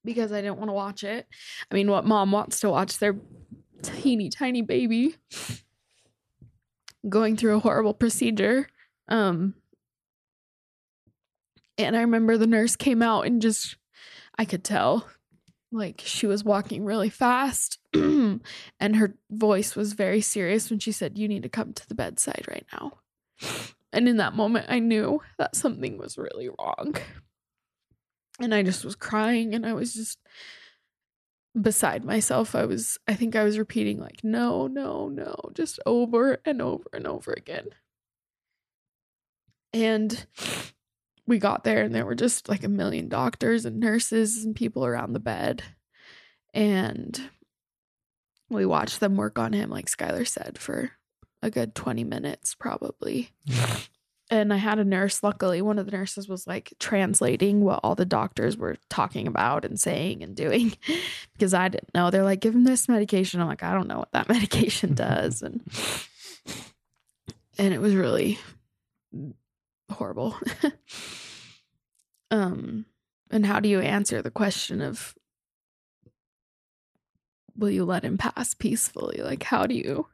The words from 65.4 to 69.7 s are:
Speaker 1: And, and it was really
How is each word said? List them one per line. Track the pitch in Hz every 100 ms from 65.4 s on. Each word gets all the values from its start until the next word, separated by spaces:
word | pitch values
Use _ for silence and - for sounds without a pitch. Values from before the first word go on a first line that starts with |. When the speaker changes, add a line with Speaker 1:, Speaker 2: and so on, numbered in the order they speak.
Speaker 1:
And, | - 240 - - - - - - - - - - - _ _ _ _ _ - - _ -
and | 196
it | 170
was | 208
really | 190 135 - - 214 - - _ _ _ _ _ - 143 - _ _ _